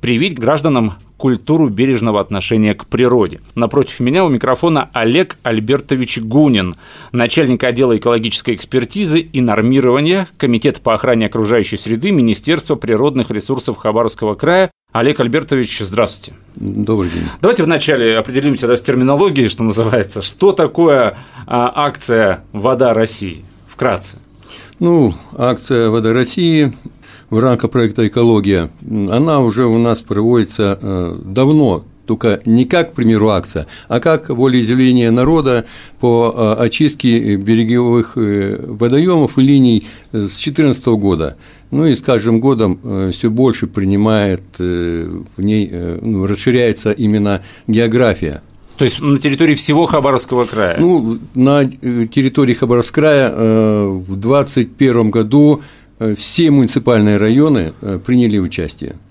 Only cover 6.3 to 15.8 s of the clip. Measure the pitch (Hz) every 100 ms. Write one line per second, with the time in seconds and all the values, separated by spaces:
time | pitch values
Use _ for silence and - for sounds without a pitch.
6.3 | 127 151 113 90 85 - - - 120 120
7.3 | - 143 123 127 120 131 113 120 117 113
8.3 | - - 107 - 131 120 202 196 156 160
9.3 | 135 123 107 110 135 127 127 151 190 185
10.3 | _ 139 117 143 - - 110 127 117 107
11.3 | 113 107 117 98 107 - 113 175 185 117
12.3 | 104 - 165 - 147 110 110 139 131 117
13.3 | 104 - 135 - 110 113 107 113 - 107
14.3 | 104 139 180 185 _ _ 113 123 147 120
15.3 | 135 160 135 117 -